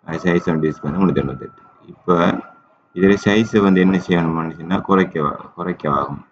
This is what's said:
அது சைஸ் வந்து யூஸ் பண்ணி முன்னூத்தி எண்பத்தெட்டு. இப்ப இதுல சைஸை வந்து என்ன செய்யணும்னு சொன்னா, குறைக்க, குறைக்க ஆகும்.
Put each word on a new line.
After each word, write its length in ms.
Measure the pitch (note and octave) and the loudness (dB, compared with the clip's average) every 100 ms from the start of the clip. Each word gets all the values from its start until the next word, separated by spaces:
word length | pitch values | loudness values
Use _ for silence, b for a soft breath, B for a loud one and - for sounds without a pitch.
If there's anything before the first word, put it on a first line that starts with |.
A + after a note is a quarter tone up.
| - | -8
அது 120 | D#2+ | -4
சைஸ் 240 | F2+ E2+ F2 | 0 0 0
வந்து 240 | D#2+ D#2 | 0 -2
யூஸ் 120 | C#2+ | -2
பண்ணி 220 | D2 E2 | -6 0
முன்னூத்தி 120 | F#2 C#2+ | 2 2
எண்பத்தெட்டு. 460 | C#2 C2 - - - _ - | -4 -8 -14 -18 -20 _ -20
இப்ப 520 | - - F2 E2+ - - - _ _ _ | -12 0 2 2 -2 -8 -20 _ _ _
இதுல 240 | F2+ F#2+ G2+ G#2+ | 0 2 4 2
சைஸை 340 | G#2 A2+ A2 | 2 2 2
வந்து 220 | G2+ F#2 | 4 4
என்ன 160 | F#2 F#2+ - | 4 2 0
செய்யணும்னு 480 | F2 E2 E2 E2 D#2 | 0 0 -2 -6 -10
சொன்னா, 220 | E2 G2 | -6 -6
குறைக்க, 640 | - F#2+ F#2 E2 D2 - - - | 0 2 2 -2 -4 -6 -16 -10
குறைக்க 360 | F2 F2 D#2 | -8 -6 -4
ஆகும். 340 | C#2+ C#2 C#2+ - | -2 -4 -10 -16